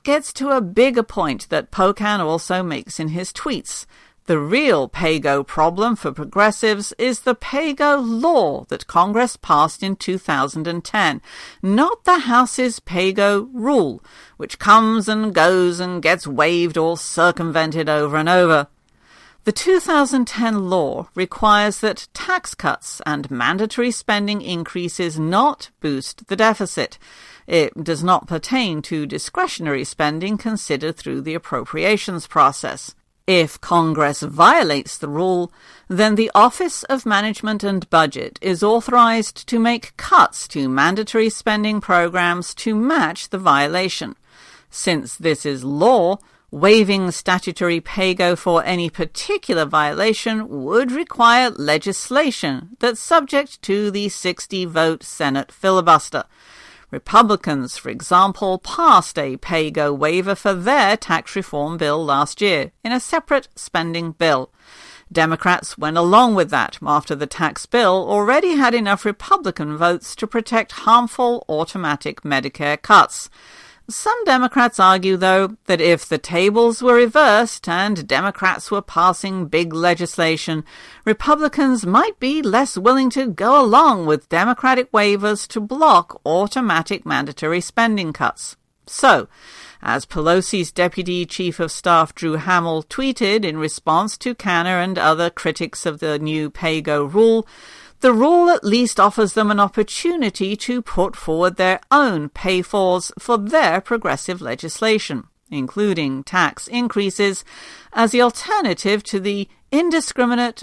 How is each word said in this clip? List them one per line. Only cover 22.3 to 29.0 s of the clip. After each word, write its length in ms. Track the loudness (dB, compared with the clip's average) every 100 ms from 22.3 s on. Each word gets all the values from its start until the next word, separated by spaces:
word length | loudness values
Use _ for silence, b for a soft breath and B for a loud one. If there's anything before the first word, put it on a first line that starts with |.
| -4 -4
cuts 460 | -6 -4 -4 -8 -10 -8
and 240 | -6 -6
mandatory 600 | -4 -2 -2 -2 -2 -4
spending 520 | -4 -4 -2 -2 -6
increases 760 | -6 -8 -6 -8 -8 -6 -6 -4
not 520 | -2 2 0 -2 -14 _
boost 480 | -6 -6 -8 -14 -6
the 80 | 0
deficit. 600 | 0 0 -4 -6 -8 -10 B B B B B
It 260 | 0 0 -2
does 220 | -6 -2
not 240 | 2 0 0
pertain 540 | -8 -2 -2 -2 -4
to 240 | -6 -6